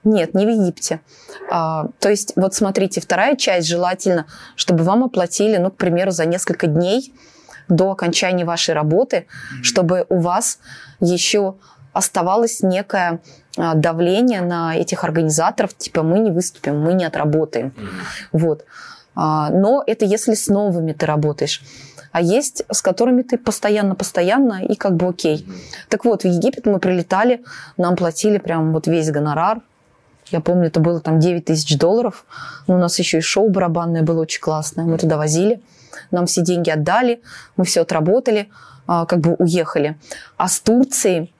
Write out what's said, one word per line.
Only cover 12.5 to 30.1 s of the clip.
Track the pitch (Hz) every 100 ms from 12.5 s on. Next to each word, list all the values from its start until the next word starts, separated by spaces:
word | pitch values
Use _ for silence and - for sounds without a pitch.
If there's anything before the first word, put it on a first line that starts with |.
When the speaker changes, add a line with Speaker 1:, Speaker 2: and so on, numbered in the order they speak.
| -
Speaker 1:
некое, | 190 185 202 202 175 170 - - _ -
а, | 170 160
давление | 170 165 175 196 247 208
на | 175 175 165 165
этих | 175 180 165
организаторов, | 160 160 151 170 214 208 -
типа: | - 170
«Мы | 160 185
не | 220
выступим, | 170 180 - - 147
мы | 156
не | 185 165
отработаем». | 156 147 156 156 117 127 127
Speaker 2:
Мгм. | 101 92 87 - -
Speaker 1:
Вот. | 165 165 151 - - - - _ -
А, | 156 156 151
но | 175 196 277 -
это | 220 202
если | 214 -
с | 220 -
новыми | 202 208 175 160
ты | 151 151
работаешь. | 151 151 147 147 - - - - - -
А | -
есть, | 170 220 285 - -
с | 202
которыми | - 180 240 247
ты | 247 190
постоянно-постоянно | - 208 208 208 202 190 185 - 180 240 269 190
и | 190 208
как | 196 170
бы | 180
окей. | 180 165 151 -
Speaker 2:
Мгм. | 90 - - -
Speaker 1:
Так | 214 240
вот, | 202
в | 190
Египет | 175 208 269 226
мы | 190
прилетали, | 185 185 170 190 233 240 247 - - -
нам | 175 180
платили | 175 160 214 208
прям | - 165 160
вот | 160 156
весь | 165 156
гонорар, | 151 151 147 180 226 _ _ _ _ _